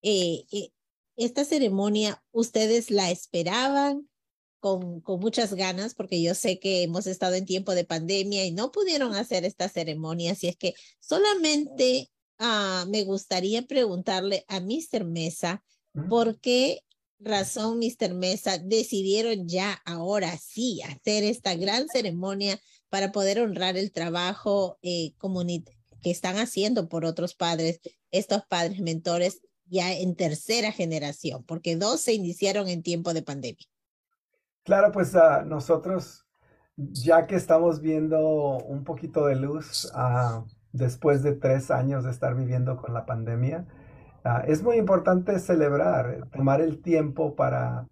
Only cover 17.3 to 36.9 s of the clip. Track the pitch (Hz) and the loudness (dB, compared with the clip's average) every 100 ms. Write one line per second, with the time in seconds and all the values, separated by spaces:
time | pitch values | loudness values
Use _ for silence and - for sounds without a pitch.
17.3 | 208 190 - 214 233 233 - 202 180 180 | -2 -2 -4 -2 -2 -2 -2 -4 -2 -2
18.3 | 208 - 185 180 220 240 208 190 202 233 | -2 -2 -4 0 0 2 0 2 2 2
19.3 | 220 175 180 196 190 - 170 170 208 180 | -2 -2 -2 -2 -4 -8 -6 -2 0 0
20.3 | 170 - - 247 185 - 139 - 214 208 | -4 -10 -4 -4 -4 -8 -8 -2 0 2
21.3 | 233 - 170 190 220 302 262 214 170 185 | 0 -2 -2 0 -2 0 -2 -2 -4 -4
22.3 | 196 202 196 _ _ _ 196 196 202 196 | -4 -4 -4 _ _ _ -2 -2 0 0
23.3 | 202 233 180 185 185 196 - 170 170 180 | 2 0 0 -2 0 -2 -4 -4 -2 -2
24.3 | 196 - 202 185 - 180 175 160 _ 190 | -4 0 2 0 -4 -6 -4 -4 _ -6
25.3 | 185 175 175 165 _ _ - 180 175 180 | -2 -2 -4 -8 _ _ -6 -4 -2 -2
26.3 | 190 233 - 208 240 170 165 165 165 175 | -2 -2 0 0 0 0 -2 -4 -2 -6
27.3 | - 175 165 165 170 - _ _ 185 214 | -2 -2 0 -2 -4 -10 _ _ -4 0
28.3 | 208 - 175 170 190 175 160 165 170 180 | -2 0 -2 -2 -2 -4 -4 -2 0 0
29.3 | - _ _ _ 185 180 185 185 165 175 | -2 _ _ _ -2 -2 -2 -2 0 -2
30.3 | 156 - 226 214 208 170 160 143 143 156 | -2 -2 0 0 -2 -2 -2 -4 -6 -8
31.3 | 131 - 165 170 165 202 294 - 220 180 | -8 -8 -8 -4 0 0 0 0 0 -2
32.3 | 175 196 202 190 175 165 190 175 165 - | -2 -2 0 -2 -4 -2 -4 -2 -4 -4
33.3 | 139 127 104 - _ _ _ _ _ _ | -8 -8 -12 -20 _ _ _ _ _ _
34.3 | _ _ _ - 196 208 208 170 180 160 | _ _ _ 2 6 6 4 4 8 8
35.3 | 143 156 151 139 165 180 190 - - _ | 8 0 -6 2 0 2 -4 -4 -16 _
36.3 | _ _ _ _ - 143 | _ _ _ _ -12 -10